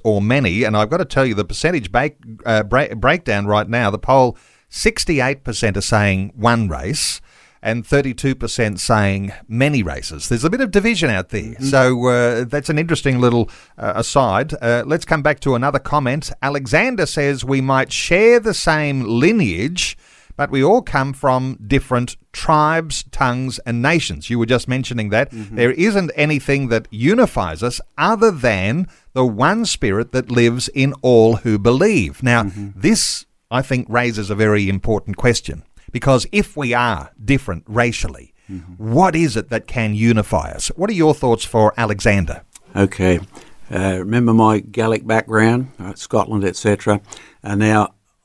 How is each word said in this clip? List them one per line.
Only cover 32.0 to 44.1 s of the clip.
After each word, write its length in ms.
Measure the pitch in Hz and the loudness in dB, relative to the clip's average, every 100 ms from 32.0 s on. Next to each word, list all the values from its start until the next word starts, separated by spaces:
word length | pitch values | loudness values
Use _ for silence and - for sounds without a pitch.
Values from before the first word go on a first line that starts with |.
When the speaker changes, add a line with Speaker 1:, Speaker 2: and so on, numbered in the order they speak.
| 80 65 | -2 -2
Speaker 1:
Now, 200 | 127 120 | 0 0
Speaker 2:
Mm-hmm. 360 | 101 98 101 98 | 0 -8 -14 -2
Speaker 1:
this, 460 | 151 220 - - - _ _ | 2 2 0 -6 -12 _ _
I 120 | 123 | -4
think, 240 | 131 127 - | -2 -4 -2
raises 400 | 117 123 110 101 | 0 0 -4 -4
a 60 | |
very 340 | 101 107 104 98 | 0 2 2 0
important 480 | 98 - 104 - 98 | -2 -2 -2 -4 0
question. 460 | 123 113 - 80 - - - | 2 2 -4 -12 -16 -20 -10
Because 320 | 123 139 127 - | -4 2 2 2
if 240 | 208 - 151 | -2 -2 -4
we 180 | 131 | -2
are 360 | 120 120 85 67 _ | 0 0 -2 -8 _
different 380 | 107 135 - 85 - | 0 0 0 -10 -4
racially, 640 | 110 120 - 95 - - _ - | 0 0 -2 -6 -8 -20 _ -16
Speaker 2:
Mm-hmm. 240 | 92 87 90 110 | -16 -16 -10 0
Speaker 1:
what 240 | 131 185 160 | 4 4 4
is 220 | 160 110 | 0 0
it 100 | - | -4
that 180 | 113 - | -6 -4
can 280 | 123 110 | -4 -2
unify 560 | 107 113 110 104 95 - | 2 4 2 2 -2 -4
us? 180 | - - - | -8 -10 -4
What 140 | 202 | -2
are 80 | 196 | 2
your 100 | 156 | 2
thoughts 320 | 147 127 113 - | 2 0 -2 0
for 260 | 113 107 - | 2 2 2
Alexander? 640 | 110 101 113 101 76 - - - - 98 | -4 0 2 2 -2 -8 -14 -20 -8 0
Speaker 2:
Okay. 420 | 98 - 92 87 92 - - - - | 0 2 2 2 -2 -20 -20 -20 -8
Uh, 220 | - 95 92 | -4 -2 -2
remember 340 | 92 | -2